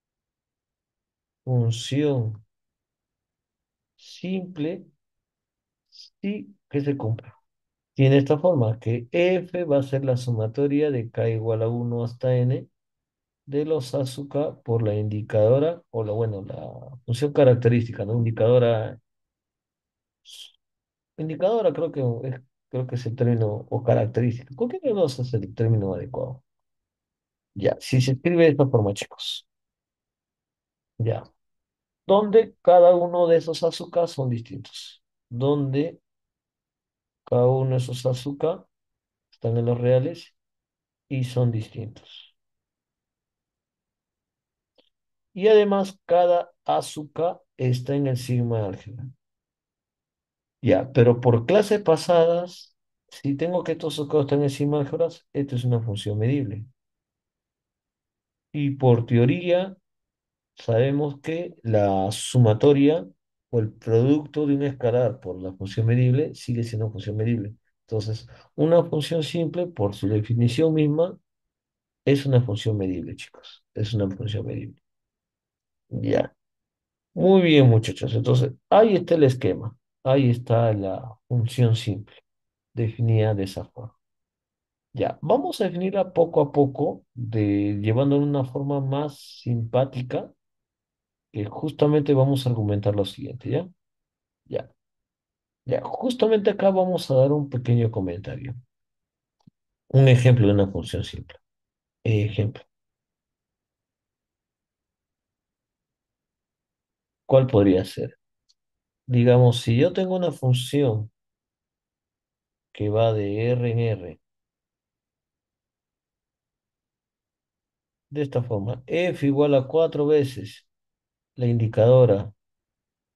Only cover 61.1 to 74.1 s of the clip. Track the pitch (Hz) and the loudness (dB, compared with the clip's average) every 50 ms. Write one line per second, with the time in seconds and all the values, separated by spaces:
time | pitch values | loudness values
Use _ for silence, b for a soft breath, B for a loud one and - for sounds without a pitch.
61.1 | 139 139 - 156 160 170 180 175 - _ - 117 110 104 101 98 98 95 95 98 | -6 -8 -8 -6 -6 -6 -6 -8 -12 _ -4 0 2 2 2 2 2 0 -2 -2
62.1 | 104 - - - - 127 120 107 107 120 - 147 143 139 139 143 156 175 190 - | -4 -6 -6 0 2 4 4 4 4 4 4 4 4 6 4 2 2 0 -4 -10
63.1 | _ _ _ _ _ _ _ - - 117 110 107 - - - 120 113 113 123 135 | _ _ _ _ _ _ _ -6 -4 -4 -4 -4 -6 -10 -4 0 2 2 4 4
64.1 | 147 151 151 147 - 151 151 143 143 139 143 139 127 - 127 113 113 123 127 110 | 2 0 -2 -6 -6 -4 -2 0 0 0 -2 -4 -4 -2 -2 0 0 0 0 -2
65.1 | - - - 92 90 92 92 92 92 - 98 95 - 120 113 113 120 123 123 127 | -4 -6 -10 -12 -10 -10 -10 -12 -10 -10 -12 -8 -4 -2 0 2 2 2 2 2
66.1 | 127 139 156 160 - - - - 120 117 117 117 117 110 110 107 - 98 95 107 | 2 2 0 -2 -6 -10 -8 -6 -4 -4 -4 -6 -6 -6 -6 -6 -8 -10 -10 -8
67.1 | 107 107 110 117 120 113 101 107 110 _ _ _ _ _ _ - 113 110 101 110 | -4 -4 -2 -2 -2 -2 -4 -8 -12 _ _ _ _ _ _ -8 -6 -6 -6 -6
68.1 | 110 - - b b b b b b - 147 160 170 170 160 170 165 156 147 - | -8 -10 -12 b b b b b b -2 2 4 4 4 2 2 -2 -4 -4 -4
69.1 | 170 165 151 - - 170 165 160 - 175 180 175 - - 101 101 98 - - 101 | -4 -4 -4 -4 -4 -4 -4 -4 -4 -6 -6 -6 -4 -4 -4 -4 -4 -4 -4 -2
70.1 | 110 107 107 - 117 117 120 117 120 156 160 160 156 156 151 147 147 156 170 185 | -2 -2 -2 -2 0 0 0 0 2 2 0 2 2 2 2 2 2 0 -2 -2
71.1 | - - _ _ _ _ _ _ _ _ _ _ _ _ _ _ _ _ - 139 | -4 -12 _ _ _ _ _ _ _ _ _ _ _ _ _ _ _ _ 0 2
72.1 | 139 135 135 139 131 123 123 120 104 - - 113 104 104 95 92 90 85 82 69 | 2 2 2 2 2 2 2 0 -2 -4 -2 -2 -2 -2 -2 -4 -4 -6 -8 -10
73.1 | 95 - - - _ - - - - _ _ _ - 104 107 - 117 104 98 95 | -12 -16 -18 -20 _ -20 -20 -20 -20 _ _ _ -8 -6 -6 -4 -2 -2 -2 -2